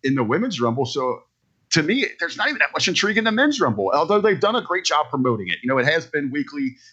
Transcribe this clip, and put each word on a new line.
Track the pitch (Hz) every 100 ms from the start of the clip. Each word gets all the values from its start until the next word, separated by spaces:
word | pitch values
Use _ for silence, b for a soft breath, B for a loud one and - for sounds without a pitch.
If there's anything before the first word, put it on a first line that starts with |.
in | 135 135
the | 110
Women's | 147 254 175
Rumble. | 120 120 127
So | 147 127 117 - _ _ _ _
to | 170
me, | 151 247 - -
there's | 170 -
not | 208
even | 196
that | 147
much | 156 196
intrigue | 165 196 214
in |
the | 220
Men's | 220 294 285
Rumble, | 151 104 95
although | 139 160 208
they've | 208 185
done | 202 233
a |
great | 185 190
job | 180 151 147
promoting | 143 127 110 92
it. | 85
You | 120
know, | 131
it | 123
has | 165 -
been | 151 143
weekly. | 143 139 147 135 123 b